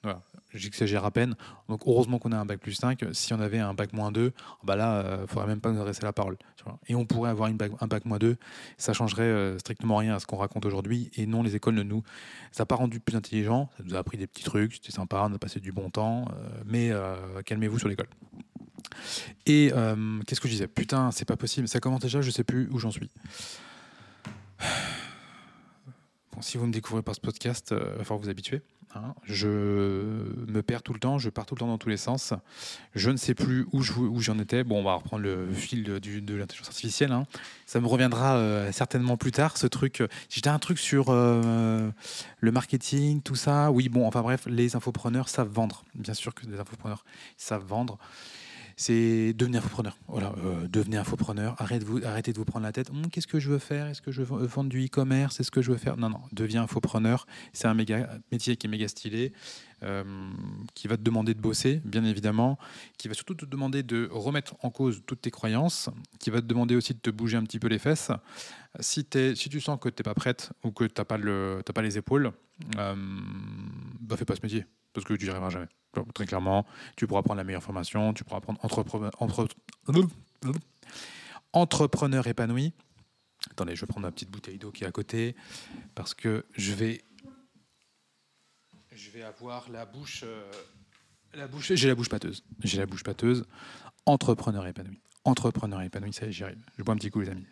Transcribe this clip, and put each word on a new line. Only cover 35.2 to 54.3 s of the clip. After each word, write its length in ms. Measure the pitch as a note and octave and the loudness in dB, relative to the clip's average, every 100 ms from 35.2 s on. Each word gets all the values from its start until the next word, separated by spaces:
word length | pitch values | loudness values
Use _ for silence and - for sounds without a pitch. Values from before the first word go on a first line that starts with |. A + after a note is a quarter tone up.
le 280 | G2+ F#2 F#2 | 0 0 -2
fil 320 | F#2+ - A#2+ | -2 -2 -4
de, 160 | G#2 G2 | -2 -4
du, 220 | G2 G#2 | -4 -6
de 140 | G#2 | -4
l'intelligence 340 | G#2 G2 - - | -6 -6 -10 -12
artificielle, 420 | - A2+ - C#3+ | -8 -4 2 4
hein. 140 | B2 C#3 - - - | 4 0 -8 -16 -18
Ça 160 | - A#2+ | -2 2
me 60 | A#2+ | 4
reviendra, 500 | B2 B2+ A#2+ C3+ B2+ | 6 6 6 6 6
euh, 340 | A2 G#2 G2+ | 6 4 0
certainement 460 | G2 B2+ C3 B2 A#2+ | 0 0 2 2 2
plus 140 | C3 | 2
tard, 260 | A#2+ D3+ - | 4 4 4
ce 100 | B2+ | 0
truc. 360 | - C3+ - A2+ - - | 2 0 2 -2 -2 -8
J'étais 200 | - D3 | -2 2
un 100 | D3 | 2
truc 200 | - F3 | 2 0
sur, 280 | - C#3 C3+ | 4 4 6
euh, 800 | B2 A#2+ A#2 A#2 A2+ A2+ A2 A2 G#2+ - - - - | 8 8 6 6 4 4 4 0 -4 -12 -12 -12 2
le 120 | A2+ | 4
marketing, 720 | B2 - C3 - C#3 D3 D3 | 4 2 -2 2 4 4 4
tout 140 | - | 0
ça. 360 | C3 D3 C#3+ D3 | 0 4 6 8
Oui, 180 | B2+ C3 | 6 6
bon, 180 | B2 A2+ | 4 4
enfin 140 | B2 | 2
bref, 260 | A#2 B2+ - | 2 0 2
les 280 | A#2+ A#2+ | 4 4
infopreneurs 540 | A#2+ B2+ - A#2+ B2 B2+ | 2 -2 -2 0 0 0
savent 220 | - A2 | 0 2
vendre. 320 | G#2 A2 - - | 2 0 -2 -14
Bien 180 | C3 G#2+ | -8 -6
sûr 200 | G#2+ - | -4 -6
que 120 | - | -8
les 140 | A2+ G2+ | -10 -10
infopreneurs 440 | G2+ A2+ A2 G#2 - - - | -10 -10 -8 -8 -12 -20 -20
savent 300 | - - G#2+ | -14 -6 -6
vendre. 320 | F#2+ G#2+ B2 G2+ - - - - - - - - | -2 -2 -2 -4 -16 -18 -18 -18 -18 -18 -18 -6
C'est 540 | - A2+ A#2 A2+ A2+ | 2 6 6 4 2
devenir 320 | A2+ B2 A#2+ | 2 2 2
infopreneur. 320 | A2+ - G#2 - - | 0 -2 -4 -6 -6
Voilà, 280 | - G2 G2 | -4 -2 -2
euh, 220 | F#2 F2 F2 | -2 -2 0
devenez 300 | G#2+ G2+ G#2+ | 2 2 0
infopreneur. 640 | G2+ A2+ A2 G#2 G#2+ A#2+ | -2 -2 -2 0 -2 -2
Arrête 240 | G#2 A#2+ | -2 -2
vous, 220 | G#2 A#2+ | 0 -2
arrêtez 260 | A#2+ G#2+ A#2 | -2 -2 -2
de 60 | G#2+ | -2
vous 80 | |
prendre 180 | A2 A#2+ | -2 -2
la 80 | G#2+ | -2
tête. 200 | A2 B2+ | -4 -4
Hum, 180 | C#3 E3 | -4 -4
qu'est-ce 160 | F3 | -4
que 140 | - D#3 | -2 0
je 100 | C#3 | 2
veux 80 | C#3+ | 0
faire ? 300 | - D3 D3 | 0 -4 -4
Est-ce 160 | C#3+ | -8
que 80 | - | -6
je 100 | C3 | -4
veux 240 | B2 | -2